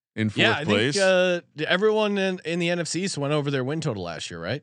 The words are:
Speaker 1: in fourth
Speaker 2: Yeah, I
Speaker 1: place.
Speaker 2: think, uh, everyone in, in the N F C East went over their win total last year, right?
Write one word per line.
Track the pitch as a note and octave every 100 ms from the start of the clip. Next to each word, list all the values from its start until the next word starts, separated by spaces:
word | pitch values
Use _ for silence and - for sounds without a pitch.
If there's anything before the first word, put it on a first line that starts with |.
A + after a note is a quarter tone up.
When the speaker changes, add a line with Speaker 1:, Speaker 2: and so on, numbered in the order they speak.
| _ A2
Speaker 1:
in | A2
fourth | A2
Speaker 2:
Yeah, | G#3 E3
I |
Speaker 1:
place. | - G#2 B2+
Speaker 2:
think, | D3
uh, | F#3+ F#3 F3+ F3 - C#3+ D#3
everyone | F3+ G#3+ G#3+ G#3 G3+
in, | F#3+ F#3
in | D#3 E3+
the | E3+
N | F3
F | D#3+
C | D#3+
East | F#3+ C#3+
went | C#3
over | D3+ C#3+
their | C#3
win | B2+ D#3+
total | D3 G2+
last | E2+ D#2 -
year, | E2+
right? | E2+ A#2+